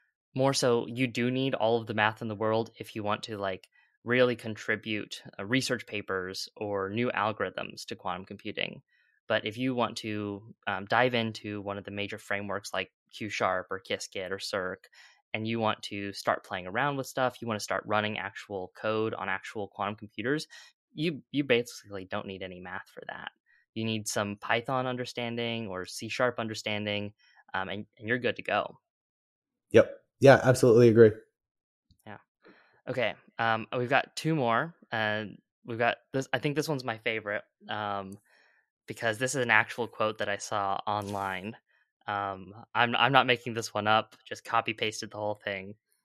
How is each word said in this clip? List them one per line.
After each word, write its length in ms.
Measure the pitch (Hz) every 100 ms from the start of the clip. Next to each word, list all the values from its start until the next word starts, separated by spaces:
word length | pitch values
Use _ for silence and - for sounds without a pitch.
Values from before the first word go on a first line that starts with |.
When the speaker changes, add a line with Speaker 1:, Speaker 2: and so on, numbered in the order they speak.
| _ _ _
Speaker 1:
more 200 | 131 135
so 320 | 135 131 120 -
you 200 | 120 131
do 220 | 113 120
need 260 | 127 135 123
all 220 | 110 117
of 100 | 113
the 60 |
math 280 | 110 107 110
in 60 | 117
the 80 | 101
world 360 | 110 110 110 -
if 180 | 113 113
you 80 |
want 200 | 101 107
to, 140 | - 107
like, 300 | 98 95 - _ _ _
really 320 | 110 123 123 120
contribute, 840 | 113 107 - 107 110 107 - - - -
uh, 80 | 98
research 400 | 131 127 123 -
papers 640 | 107 101 95 92 95 - -
or 340 | 107 101 95
new 220 | 107 123
algorithms 720 | - 104 107 95 - 98 - -
to 100 | 110
quantum 300 | 95 90 95
computing. 560 | 101 107 85 50 - _ _ _ _ _
But 180 | 110 110
if 120 | 107
you 180 | 131 123
want 220 | 113 113
to, 580 | 113 104 104 101 110 - -
um, 180 | 98 104
dive 280 | 113 127
into 480 | 120 113 104 107 104
one 160 | 98 101
of 60 |
the 80 | 95
major 260 | 101 101 107
frameworks 560 | - 101 101 98 -
like 180 | 92 95 _ _
Q 180 | - 107
sharp 380 | - 104 92 90
or 80 | 95
Qiskit 500 | - 98 - 101 92
or 60 | 95
Cirq, 480 | - 101 92 95 - - - _ _
and 140 | 110 110
you 120 | 113
want 220 | 110 107
to 280 | - 101 101
start 320 | 98 - 95
playing 240 | - 98 90
around 300 | 104 143 139
with 100 | 127
stuff, 340 | - 127 -
you 60 | 117
wanna 120 | 107
start 240 | - 95 -
running 320 | 107 107 107
actual 540 | 98 - - 98 92 -
code 380 | 110 110 110
on 160 | - 95
actual 380 | 95 - 113 98
quantum 280 | - 101 104
computers, 520 | 104 - 110 151 - - - _ _
you, 280 | - 160 139 -
you 120 | 135
basically 600 | 139 120 120 - 101 101 95
don't 200 | 104 98
need 140 | 95
any 160 | 92 90
math 300 | 90 95 -
for 140 | - -
that. 240 | - - - _ _ _
You 120 | - 113
need 240 | 110 107
some 260 | - 101 101
Python 500 | - 117 117 131 127
understanding 800 | 123 123 - 120 117 117 113 110
or 180 | 92 90
C 240 | - 113
sharp 300 | - 123 120
understanding, 760 | 113 110 - 107 104 104 104 - _ _ _
um, 160 | 95 95
and, 160 | 98 107 _
and 100 | 110
you're 100 | 123
good 180 | 120 -
to 60 |
go. 360 | - 101 - - _ _ _ _ _ _ _ _ _
Speaker 2:
Yep. 280 | 110 - - _ _
Yeah, 200 | 131 123
absolutely 460 | 127 123 127 113 120
agree. 220 | 110 110 107 - _ _ _ _ _ _ _ -
Speaker 1:
Yeah. 120 | 101 _ _ - - _ _ -
Okay. 260 | 127 110 - _ -
Um, 280 | 113 113 110 127
we've 140 | 123
got 260 | 135 - -
two 200 | 156 160
more. 400 | 120 113 160 - -
Uh, 340 | 113 107 107 104 - _ _ -
we've 140 | 113
got 180 | 117 - _
this. 140 | 135 131
I 60 | 127
think 160 | 151 143
this 120 | 151
one's 160 | 143
my 140 | 123 110
favorite, 440 | 120 110 107 104 - _ 208
um, 500 | 107 104 101 95 101 _ _ _ _ _ _ -
because 320 | 110 117 107
this 160 | 127
is 80 | 139
an 80 | 120
actual 380 | 110 117 - 113
quote 320 | - 107 107
that 100 | 104
I 80 | 101
saw 420 | - 107 98 98 -
online. 720 | 104 101 101 98 92 98 - _ _ _ _ -
Um, 460 | 101 101 95 92 107 - 110
I'm, 200 | 120 120
I'm 160 | 120
not 140 | 135 117
making 280 | 123 -
this 200 | 113 110
one 140 | 107 104
up, 280 | 110 110 - -
just 160 | 110
copy 300 | - 117 117
pasted 380 | 110 110 - 107
the 60 | 104
whole 180 | 104 104
thing. 400 | - 98 95 107 _ _